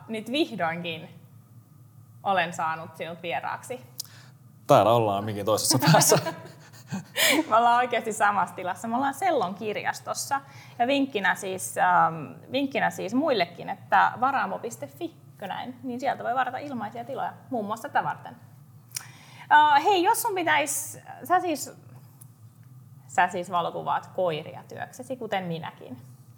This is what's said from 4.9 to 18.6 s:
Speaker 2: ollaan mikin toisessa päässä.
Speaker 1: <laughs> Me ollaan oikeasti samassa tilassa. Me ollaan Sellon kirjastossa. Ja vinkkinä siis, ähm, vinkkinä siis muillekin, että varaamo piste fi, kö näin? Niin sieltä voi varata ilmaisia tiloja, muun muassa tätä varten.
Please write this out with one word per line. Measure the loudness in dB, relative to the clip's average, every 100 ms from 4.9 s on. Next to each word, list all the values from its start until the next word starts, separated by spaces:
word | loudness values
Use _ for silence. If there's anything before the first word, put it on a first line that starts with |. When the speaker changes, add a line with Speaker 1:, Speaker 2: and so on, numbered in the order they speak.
Speaker 2:
ollaan | 6 4 0
mikin | -2 -2 0
toisessa | 2 2 2 6
päässä. | 6 6 4 2 -8 -14 -20 -20 -20 -10
Speaker 1:
<laughs> | -10 -6 0 2 2 4
Me | 4
ollaan | 6 4
oikeasti | 2 -2 -2
samassa | 0 2 2 -2
tilassa. | -4 -6 -6 -4
Me | -2
ollaan | -2
Sellon | 0 0 2 0
kirjastossa. | -4 -6 -4 -4 -6 -8 -8 -4 -4 -6 -18 -10 -2
Ja | 2
vinkkinä | 2 2 0 0
siis, | 0 -4 -6 -6 2
ähm, | 4 6 4 0 -8 -14 -6
vinkkinä | -4 -2 0 -2
siis | -2 -2
muillekin, | 0 2 2 0 -4 -12
että | -12 2 4 4 2
varaamo | 0 0 -2 -4
piste | -8 -10 -14
fi, | -10 -10 -10 -20 -12
kö | -10
näin? | -8 -10 -10
Niin | -10 -4
sieltä | -4 -2
voi | -2
varata | 0 -2 -4
ilmaisia | -8 -8 -8 -10
tiloja, | -10 -6 -6 -8 -8
muun | -6 -4
muassa | -6 -2
tätä | -2
varten. | -2 -6 -12 -18 -20 -20